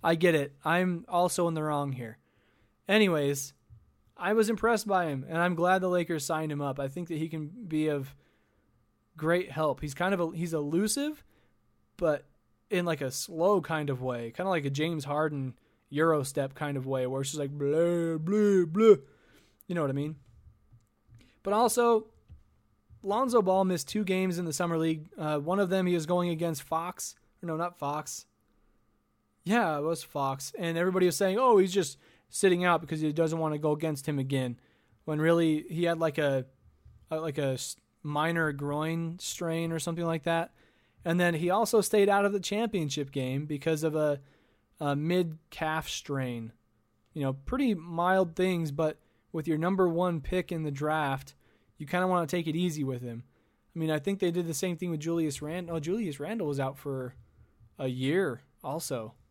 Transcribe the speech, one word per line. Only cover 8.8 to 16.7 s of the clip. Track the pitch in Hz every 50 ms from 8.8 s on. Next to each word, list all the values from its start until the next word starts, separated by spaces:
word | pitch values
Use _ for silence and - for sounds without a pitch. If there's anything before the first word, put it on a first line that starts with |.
| _ _ _ _ _ _ _
great | 156 151 156 170 180 180 170
help. | 139 147 160 151 135 -
He's | 151 151 139
kind | - 175 185 202
of | 202
a, | 175 165
he's | 170 165 170 175 165
elusive, | 156 147 143 156 170 202 214 - 285 277 302 311 - - _ _ _ _ _ _ _ _ _ _ _ _ _ _
but | - 175 165 147 139 - _ _ _ _ _ _ _ _ _
in, | - 180 175
like, | 175 160 139
a | 143 131
slow | 127 - - - 180 160 165 190 208 190
kind | 156 - 165 156 151 143
of | 139 123
way, | 127 127 123 120 117 117 113
kinda | - 180 190
like | 185 170 143
a | 139
James | 139 139 151 165 170 156 135
Harden | 143 147 147 156 156 147 143 135 131 120 _ _ _ _ _ _ _
Euro | - 143 156 165 160 151 139
step | 139 - - 139 135 131
kind | - 151 147